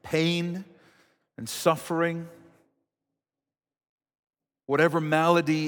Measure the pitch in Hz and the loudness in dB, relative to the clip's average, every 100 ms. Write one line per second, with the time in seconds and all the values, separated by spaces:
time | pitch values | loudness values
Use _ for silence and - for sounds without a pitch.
0 | - 160 165 175 175 175 190 - _ _ | -6 -2 0 0 -4 -6 -12 -20 _ _
1 | _ _ _ - 113 - 175 160 - 165 | _ _ _ -16 -12 -2 0 0 -2 -2
2 | 170 165 165 - - _ _ _ _ _ | -2 -2 -10 -18 -20 _ _ _ _ _
3 | _ _ _ _ _ _ _ _ _ _ | _ _ _ _ _ _ _ _ _ _
4 | _ _ _ _ _ _ - 143 165 160 | _ _ _ _ _ _ -4 2 2 2
5 | 156 156 165 170 156 156 | 0 2 4 4 2 0